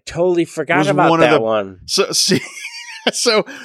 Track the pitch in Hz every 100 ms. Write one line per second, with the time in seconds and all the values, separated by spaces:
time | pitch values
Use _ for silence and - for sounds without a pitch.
0 | - 160 180 175 160 - 147 170 151 147
1 | 147 165 156 139 110 107 98 92 - -
2 | 196 - - 180 1077 - 1077 - - 906
3 | - - 240 214 - 285